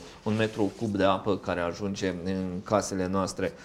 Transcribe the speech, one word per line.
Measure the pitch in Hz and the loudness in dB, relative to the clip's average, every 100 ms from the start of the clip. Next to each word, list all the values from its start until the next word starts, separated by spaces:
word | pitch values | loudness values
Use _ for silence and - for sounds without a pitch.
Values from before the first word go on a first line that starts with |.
| - - | -4 -6
un | - 110 | -2 2
metru | 110 117 95 - | 2 2 0 0
cub | 113 98 | -2 4
de | |
apă | 95 95 110 98 | 4 4 2 0
care | - 87 | 0 0
ajunge | 87 85 101 98 95 90 | -2 -2 -4 -2 -2 -2
în | 90 95 92 90 | -2 -2 -2 -4
casele | - 104 - 95 92 | 2 2 2 -2 0
noastre. | 95 90 - 90 - | 0 0 -2 -4 -4